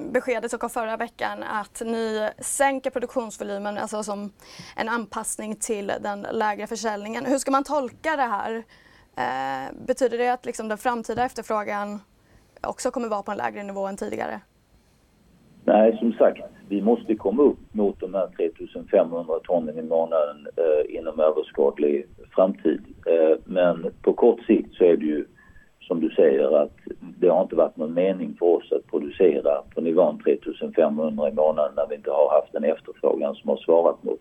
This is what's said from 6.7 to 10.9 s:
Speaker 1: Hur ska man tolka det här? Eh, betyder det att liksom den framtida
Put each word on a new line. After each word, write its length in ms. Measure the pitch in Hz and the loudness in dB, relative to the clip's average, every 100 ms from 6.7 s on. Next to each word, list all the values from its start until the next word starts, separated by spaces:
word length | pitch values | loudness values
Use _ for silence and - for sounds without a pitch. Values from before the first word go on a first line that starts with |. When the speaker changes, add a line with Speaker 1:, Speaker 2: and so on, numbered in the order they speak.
| 226 220 208 208 233 | -6 -6 -6 -8 -6
Speaker 1:
Hur 140 | 247 269 | -2 -2
ska 120 | 269 | 2
man 140 | 269 | 0
tolka 520 | 277 294 247 - 320 294 | 0 -2 -4 -6 -4 -2
det 60 | |
här? 420 | 240 202 - 226 226 _ _ _ _ - | -2 -2 -4 -8 -10 _ _ _ _ -6
Eh, 560 | 127 131 135 135 135 - 190 | -4 -4 -4 -6 -8 -10 -6
betyder 320 | 254 247 233 | 0 0 0
det 100 | 247 | -2
att 180 | 247 240 | -2 -6
liksom 220 | 233 220 | -8 -8
den 100 | 214 | -4
framtida 460 | 254 | -4